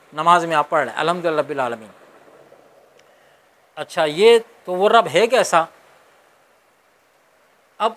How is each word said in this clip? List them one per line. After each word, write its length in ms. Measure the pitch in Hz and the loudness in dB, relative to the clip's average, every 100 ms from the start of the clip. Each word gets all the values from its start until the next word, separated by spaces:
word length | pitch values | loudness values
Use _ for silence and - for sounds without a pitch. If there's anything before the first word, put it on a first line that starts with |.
| _ | _
नमाज 300 | 147 165 175 | -2 2 2
में 120 | 165 156 | 2 -2
आप 120 | 147 | 0
पढ़ 120 | 160 | -2
रहे 100 | 123 | -2
हैं, 60 | 113 | -4
"अल्हम्दुलिल्लाहि 440 | 156 180 170 151 | -4 -4 -4 -4
रब्बिल 200 | 139 139 | -4 -6
आलमीन।" 280 | 123 113 107 - - _ _ - _ - _ _ _ _ _ _ _ _ _ _ _ - | -6 -8 -14 -20 -20 _ _ -20 _ -20 _ _ _ _ _ _ _ _ _ _ _ -16
अच्छा, 280 | 147 175 | -10 -4
ये 340 | 156 156 220 233 - _ - | -4 2 4 4 0 _ -8
तो 80 | |
वो 140 | 180 208 | -2 2
रब 180 | 226 175 | 2 2
है 180 | 160 226 | 0 2
कैसा? 380 | 240 185 170 170 _ _ _ _ _ _ _ _ _ _ _ _ _ _ _ _ _ _ _ _ - | 0 0 0 -2 _ _ _ _ _ _ _ _ _ _ _ _ _ _ _ _ _ _ _ _ -6
अब 160 | 214 | -6